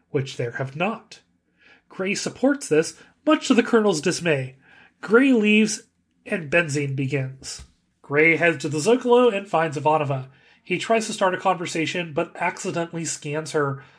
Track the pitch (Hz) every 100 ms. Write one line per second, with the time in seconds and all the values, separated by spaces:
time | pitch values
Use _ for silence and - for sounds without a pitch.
0 | _ 143 131 - 120 - 131 139 185 220
1 | - - _ _ _ _ _ _ _ -
2 | 190 190 - - 262 285 - 151 165 -
3 | - _ - 302 - 240 240 233 208 160
4 | 180 - 170 143 131 - _ - _ _
5 | - 226 277 240 208 214 214 - - _
6 | _ _ - 202 147 170 160 143 139 135
7 | 135 139 131 131 - - - _ _ _
8 | - 143 160 156 170 147 160 151 170 254
9 | 247 240 247 196 208 160 160 147 143 156
10 | 139 135 131 _ _ _ - 175 - 226
11 | 214 - 190 180 190 175 165 170 147 185
12 | 170 151 175 - 175 180 190 165 165 165
13 | 156 - 147 147 156 156 143 135 -